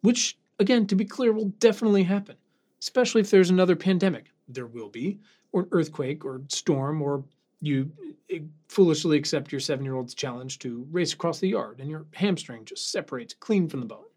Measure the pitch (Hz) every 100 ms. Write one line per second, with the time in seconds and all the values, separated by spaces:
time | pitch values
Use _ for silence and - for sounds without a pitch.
0 | 202 247 - - _ _ 196 247 202 190
1 | 196 - 247 220 208 190 233 220 226 202
2 | 180 196 202 - _ _ _ _ - -
3 | 233 226 202 196 180 185 185 175 190 185
4 | 190 147 - _ _ 127 120 117 107 113
5 | 143 202 _ _ _ 190 175 180 156 -
6 | 135 147 135 131 139 - - 143 135 156
7 | 143 139 135 _ _ _ 151 139 139 -
8 | 320 - _ 175 151 - _ - 180 156
9 | 175 151 147 156 143 139 131 139 135 131
10 | 123 - 139 123 131 131 131 117 131 170
11 | 165 - 170 - 190 208 107 117 135 156
12 | 156 - 202 185 - 117 110 - - -
13 | - 131 117 - - 208 165 143 117 104
14 | -